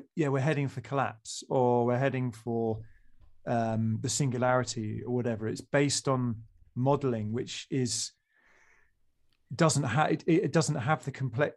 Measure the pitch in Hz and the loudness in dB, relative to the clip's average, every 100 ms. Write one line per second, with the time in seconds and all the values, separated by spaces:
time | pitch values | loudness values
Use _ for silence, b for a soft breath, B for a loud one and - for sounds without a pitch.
0 | - - 143 135 139 143 139 - - 139 | -2 -2 0 2 2 2 0 -4 -4 -2
1 | 113 113 - - - 139 123 120 120 123 | -2 -4 -14 -12 -2 2 4 4 4 2
2 | 135 131 127 110 120 117 113 110 b b | 2 0 -4 -6 -6 -2 -2 -2 b b
3 | b b - - - 120 113 113 113 110 | b b -20 -12 -4 -2 0 0 0 -2
4 | 123 - 139 127 127 127 123 117 107 110 | -2 0 0 2 2 2 0 -4 -6 -6
5 | - 123 120 110 110 135 - 143 143 - | -4 -2 -2 -2 -4 -6 0 2 2 0
6 | 143 131 123 113 - - - 127 131 139 | 0 0 -2 -4 -10 -20 -12 -2 0 2
7 | 135 113 104 117 185 - - 139 123 110 | 0 -2 -2 -4 -6 -10 -6 -2 -2 -4
8 | - - b b b b b b b b | -8 -12 b b b b b b b b
9 | _ _ _ _ - - 165 139 139 135 | _ _ _ _ -8 2 4 4 0 2
10 | 151 160 - 165 - 165 151 147 127 156 | 2 0 2 2 4 2 2 0 0 -2
11 | - - 131 113 151 | -4 -6 -4 0 0